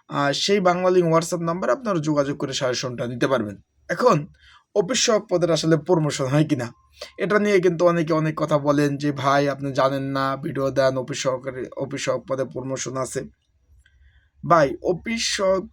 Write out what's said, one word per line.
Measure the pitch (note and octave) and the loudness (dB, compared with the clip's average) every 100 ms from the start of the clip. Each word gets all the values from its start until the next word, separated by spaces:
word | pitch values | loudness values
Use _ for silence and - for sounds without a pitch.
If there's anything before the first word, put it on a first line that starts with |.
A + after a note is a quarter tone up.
| - | -8
আহ, | - C#3+ | -2 0
সেই | C#3+ - G#3 | 0 2 2
বাংলা | F3+ F3 F#3 | 4 4 4
লিংক | F#3 E3+ | 4 4
WhatsApp | D#3+ E3 F3 | 4 2 -2
নাম্বারে | E3 E3+ A3 | -2 -2 0
আপনারা | D4+ A#3+ F3+ | 0 0 -2
যোগাযোগ | D3 D3 C#3 C#3+ | 0 0 0 -2
করে | C3+ | -6
সাজেশনটা | C3 B2+ A#2+ C3 A#2+ B2 | -2 -2 -2 -4 -6 -6
নিতে | B2 C#3 | -2 0
পারবেন। | C3 G#2 G2+ _ _ - | 0 -2 -8 _ _ -8
এখন | E3+ B3 F3 D3 _ _ - _ | 0 2 2 0 _ _ -20 _
অফিস | G#3 F3+ B3+ | -2 0 0
সহায়ক | - G#3+ G3+ | 2 0 0
পদের | F3+ F3 | 0 0
আসলে | D#3 D#3+ D#3+ | 0 2 2
প্রমোশন | D3+ F3 D3+ C3+ | 4 2 2 -2
হয় | C3 D3 | 0 2
কিনা, | D3 C#3+ A#2 - _ - - - | 2 0 -4 -10 _ -20 -18 -6
এটা | F#3+ G#3 | 0 2
নিয়ে | G#3 G3+ | 4 4
কিন্তু | F3+ E3 F3 | 4 4 4
অনেকে | E3+ D#3+ | 4 2
অনেক | D#3 D#3 D#3 | 0 0 -2
কথা | D3+ D3+ | 0 0
বলেন | C#3+ C#3+ C#3+ C#3+ | 2 2 2 0
যে, | D3 | -4
"ভাই, | C#3 C3+ C#3 C#3+ | -2 2 2 2
আপনি | C3+ C#3 | -2 -4
জানেন | C3+ C3+ C#3 | 0 0 0
না, | C3+ C#3 C3+ C3+ | -4 -2 -2 -4
ভিডিও | C#3 C3+ C3+ | -6 -4 -2
দেন, | C3 C3+ C3 | 2 2 0
অফিস | B2 C3+ | -4 -4
সহকারী, | C3+ B2+ C3 B2+ A#2 - | -4 -4 -6 -10 -10 -8
অফিস | C3+ C#3 | -8 -6
সহায়ক | - B2+ - | -4 -4 -4
পদে | C3+ | -6
প্রমোশন | B2+ C3 C3 C3 - C3 | -6 -8 -8 -8 -6 -6
আছে।" | B2+ C3+ G#2+ _ _ _ _ _ _ _ _ _ _ _ C#3 | -6 -6 -10 _ _ _ _ _ _ _ _ _ _ _ 2
ভাই, | E3+ D3+ E3+ | 4 4 0
অফিস | - F3 A#3 A3+ | -4 -4 -4 -6
সহায়ক | - - F#3+ F#3+ - | -4 -2 0 0 -2